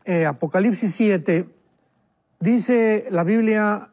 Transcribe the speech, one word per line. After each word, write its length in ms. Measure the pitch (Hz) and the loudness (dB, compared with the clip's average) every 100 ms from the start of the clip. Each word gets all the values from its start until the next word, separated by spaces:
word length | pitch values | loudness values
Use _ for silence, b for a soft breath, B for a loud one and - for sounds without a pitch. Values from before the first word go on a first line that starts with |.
| - | -4
eh, 200 | 175 156 | -2 -2
Apocalipsis 680 | 131 160 185 214 190 214 - | -2 -2 0 0 0 -2 0
siete, 540 | 214 190 156 165 175 _ _ _ _ _ _ _ _ - | 0 0 0 -2 -2 _ _ _ _ _ _ _ _ -6
dice 680 | 170 240 190 247 220 214 - | 0 0 2 2 2 0 -2
la 160 | 180 170 | -2 0
Biblia, 640 | 220 220 214 208 208 - | 2 2 2 0 -2 -6